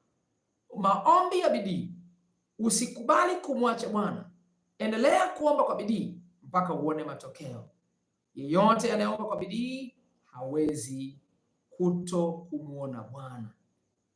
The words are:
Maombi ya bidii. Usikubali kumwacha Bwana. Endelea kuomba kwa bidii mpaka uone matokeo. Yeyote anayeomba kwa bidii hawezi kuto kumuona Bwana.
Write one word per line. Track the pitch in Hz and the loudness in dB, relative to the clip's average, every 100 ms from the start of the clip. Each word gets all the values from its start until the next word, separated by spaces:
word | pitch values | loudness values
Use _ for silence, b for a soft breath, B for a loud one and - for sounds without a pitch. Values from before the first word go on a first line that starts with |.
| _ _ _ _ _ _ - 208 | _ _ _ _ _ _ -14 0
Maombi | 196 196 311 359 359 359 | 2 4 6 6 4 2
ya | 311 | 2
bidii. | 233 190 170 - - - _ _ _ _ - | 2 -2 -4 -6 -12 -20 _ _ _ _ -2
Usikubali | 220 - 240 233 233 - 359 359 | 0 0 -2 -4 2 4 4 0
kumwacha | - 233 240 - 202 | -2 0 0 0 -2
Bwana. | 208 180 - - - _ _ _ - | 0 0 -4 -10 -20 _ _ _ -6
Endelea | 220 220 285 370 370 | -2 2 4 4 2
kuomba | - 294 - | 2 2 4
kwa | - - | 2 0
bidii | 208 196 123 - - _ | -2 -2 -2 -8 -20 _
mpaka | 135 180 170 | -4 -2 0
uone | 147 151 156 | 0 -2 -2
matokeo. | 147 135 131 - 139 113 - _ _ _ _ _ _ | -6 -10 -14 -14 -12 -12 -16 _ _ _ _ _ _
Yeyote | - 139 180 220 226 226 | -10 2 6 6 6 2
anayeomba | 208 208 214 | 0 -2 -2
kwa | 208 202 | -4 -6
bidii | 185 226 247 262 247 - _ _ | -4 -4 -4 -6 -12 -16 _ _
hawezi | _ 127 135 151 151 131 127 135 135 - _ _ _ _ _ | _ -12 -4 0 0 -2 -6 -8 -10 -14 _ _ _ _ _
kuto | - 180 175 - 175 170 | 0 0 0 -2 0 0
kumuona | - - 147 147 139 135 117 | -4 -8 -10 -10 -10 -8 -10
Bwana. | 107 139 131 120 110 _ _ _ _ _ _ | -12 -14 -14 -12 -14 _ _ _ _ _ _